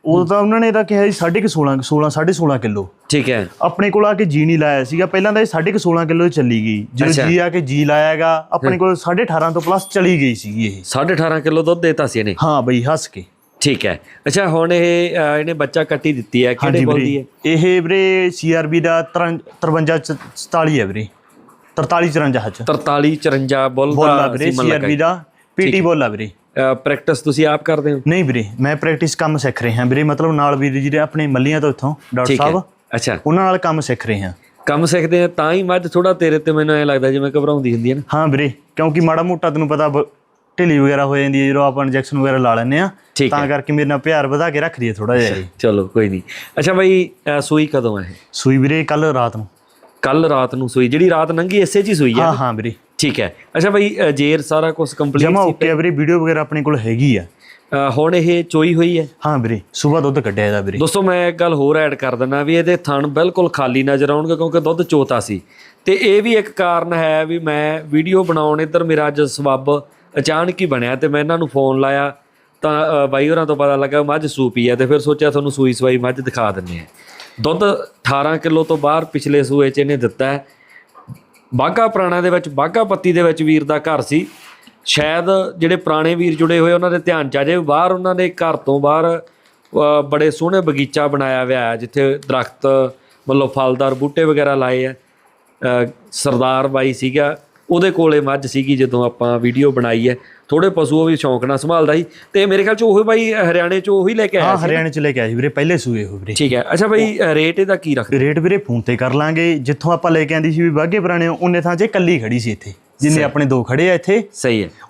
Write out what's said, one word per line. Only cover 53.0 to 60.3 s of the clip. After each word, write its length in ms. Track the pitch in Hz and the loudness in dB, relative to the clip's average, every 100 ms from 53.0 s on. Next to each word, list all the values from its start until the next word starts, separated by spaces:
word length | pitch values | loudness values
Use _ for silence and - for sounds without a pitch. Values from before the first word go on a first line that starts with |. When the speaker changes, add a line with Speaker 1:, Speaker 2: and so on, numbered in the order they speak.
| 151 - | -2 -2
Speaker 2:
ਹੈ। 160 | 95 - - - | -4 -6 -6 -2
ਅੱਛਾ 140 | 190 | 2
ਬਾਈ, 260 | 202 202 202 170 | 2 0 0 0
ਅ, 20 | |
ਜੇਰ 320 | 139 143 156 | 2 0 0
ਸਾਰਾ 300 | 143 156 160 | 0 0 0
ਕੁਛ 220 | 160 156 | -2 -6
ਕੰਪਲੀਟ 340 | - 147 143 160 | -4 -2 2 2
Speaker 1:
ਜਮਾਂ 160 | 190 | 2
Speaker 2:
ਸੀ? 60 | 180 | 0
Speaker 1:
ਓਕੇ 200 | 160 160 | 0 0
ਆ 40 | |
ਵੀਰੇ, 160 | 156 175 | 0 0
ਵੀਡੀਓ 340 | 147 151 170 | 0 0 2
ਵਗੈਰਾ 160 | 160 160 | 2 -2
ਆਪਣੇ 220 | 151 156 | -2 -2
ਕੋਲ 160 | 143 143 | 0 0
ਹੈਗੀ 380 | 110 113 143 107 | -2 0 2 2
ਆ। 80 | |
Speaker 2:
ਅ, 640 | 87 _ - - _ 139 139 | -2 _ -20 -20 _ -2 0
ਹੁਣ 240 | 127 156 | 0 2
ਇਹ 300 | 180 165 175 | 2 2 0
ਚੋਈ 300 | 170 160 165 | 0 0 2
ਹੋਈ 240 | 165 170 170 | 2 2 0
ਹੈ? 100 | 147 _ 156 | -4 _ -4
Speaker 1:
ਹਾਂ 120 | 143 | -2
ਵੀਰੇ, 220 | 113 110 - | -2 -4 -6
ਸੁਬਾਹ 300 | - 147 160 | -4 0 2
ਦੁੱਧ 180 | 143 143 | 0 -2
ਕੱਢਿਆ 260 | 110 | -2